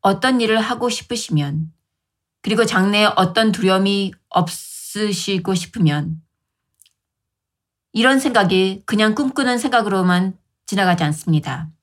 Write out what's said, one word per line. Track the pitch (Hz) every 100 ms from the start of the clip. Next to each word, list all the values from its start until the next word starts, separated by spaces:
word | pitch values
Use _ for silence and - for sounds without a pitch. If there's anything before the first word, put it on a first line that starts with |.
어떤 | 196 196 254 254
일을 | 226 220
하고 | 220 240 240
싶으시면, | 220 - - - 151 143 156 160 _ _ _ _ _ _ _
그리고 | - 214 220
장래에 | 190 196 208 208 -
어떤 | 185 202 220
두려움이 | 208 190 190 196 202 196 - _
없으시고 | 180 170 - - - - 208 214 180 - 190 165 185
싶으면 | - - 160 147 160 160 _ _ _ _ _ _ _ _ _ _ _ _ _ _ _ _ _
이런 | 214 247 269
생각이 | 277 240 190 185 190 196 -
그냥 | 214 214
꿈꾸는 | 214 269 277 254 240
생각으로만 | 262 247 202 190 180 180 190 185 _ _ -
지나가지 | 196 185 175
않습니다. | 160 156 - 156 143 135 160 _